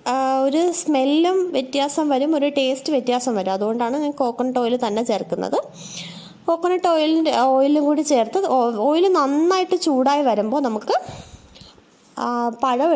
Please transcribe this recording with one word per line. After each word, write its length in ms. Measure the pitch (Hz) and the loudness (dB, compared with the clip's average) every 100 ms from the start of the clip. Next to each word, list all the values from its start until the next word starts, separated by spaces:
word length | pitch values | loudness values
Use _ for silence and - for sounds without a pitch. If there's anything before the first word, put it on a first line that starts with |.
| 240 | -4
ആ, 20 | 262 262 269 269 | -2 0 0 2
ഒരു 160 | 302 349 339 | 2 0 -2
സ്മെല്ലും 580 | - 294 269 302 349 381 359 269 | -2 0 2 2 2 0 -2 -4
വ്യത്യാസം 520 | 262 277 277 330 302 | -4 -2 -2 -2 0
വരും, 200 | 262 294 302 | 0 2 0
ഒരു 100 | 285 285 | 0 0
ടേസ്റ്റ് 340 | 262 262 320 277 | 0 -2 -2 -2
വ്യത്യാസം 400 | 247 247 247 208 | 0 -2 0 -2
വരും. 140 | 190 196 | -2 -2
അതുകൊണ്ടാണ് 380 | 208 240 233 285 294 | -2 -2 -2 -2 -2
ഞാൻ 80 | 285 | -2
കോക്കനട്ട് 360 | 247 240 254 254 | -2 -2 -2 0
ഓയിൽ 120 | 233 247 226 | 0 0 0
തന്നെ 180 | 214 240 | -2 -2
ചേർക്കുന്നത്. 480 | 196 170 180 185 539 - - - - - - - - - | -2 -4 -4 -2 -2 -4 -12 -16 -16 -16 -16 -20 -10 -4
കോക്കനട്ട് 380 | 330 359 359 359 320 | -2 0 0 2 2
ഓയിലിൻ്റെ, 380 | 311 320 320 233 262 262 | 2 2 2 2 2 4
ഓയിലും 300 | 277 302 285 | 4 4 2
കൂടി 120 | 302 294 | 2 2
ചേർത്ത് 320 | 254 220 381 359 254 | 2 2 0 0 2
ഓ-, 180 | 233 214 262 | 0 0 2
ഓയിൽ 180 | 320 392 349 | 2 4 2
നന്നായിട്ട് 540 | 277 294 339 381 370 359 320 | 2 2 2 2 0 0 0
ചൂടായി 380 | 262 262 285 269 | 2 2 2 2
വരുമ്പോൾ 300 | 208 214 285 277 | 0 0 0 -2
നമുക്ക്, 280 | 214 - 698 - - - - - - - - _ _ _ - 240 | -4 -2 -2 -4 -16 -18 -20 -20 -20 -20 -20 _ _ _ -8 -4
ആ, 20 | 240 240 226 262 | -4 -4 -2 -2
പഴം 260 | 247 320 | 0 2